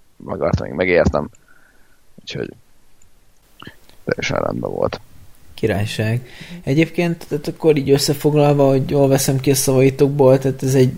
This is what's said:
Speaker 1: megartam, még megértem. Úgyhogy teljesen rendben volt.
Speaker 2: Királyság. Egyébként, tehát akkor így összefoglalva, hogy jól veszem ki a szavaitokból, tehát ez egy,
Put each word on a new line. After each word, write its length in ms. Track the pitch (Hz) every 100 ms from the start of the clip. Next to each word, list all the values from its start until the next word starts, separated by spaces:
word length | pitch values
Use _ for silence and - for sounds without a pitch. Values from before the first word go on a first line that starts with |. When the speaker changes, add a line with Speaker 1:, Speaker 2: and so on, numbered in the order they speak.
| _ _
Speaker 1:
megartam, 500 | - - 71 - 50
még 100 | 69
megértem. 520 | 92 87 73 73 71 - _ - _ _ _ _ _ -
Úgyhogy 300 | - - - - _ - - - - _ _ _ _ _ - - - -
teljesen 340 | - - - -
rendben 300 | 50 58 50
volt. 300 | 50 50 - - - - - -
Speaker 2:
Királyság. 720 | - 110 95 107 - 107 120 - - - 175
Egyébként, 600 | - 139 165 - 175 165 -
tehát 200 | 147 196
akkor 280 | - 165 156
így 140 | 139
összefoglalva, 760 | 139 - 143 151 147 147 143 139
hogy 220 | 135 139
jól 180 | 143 139
veszem 320 | 131 - 135
ki 100 | 139
a 40 |
szavaitokból, 840 | 131 - 131 135 135 139 143 131 135
tehát 240 | 143 131
ez 120 | 131
egy, 180 | 135 127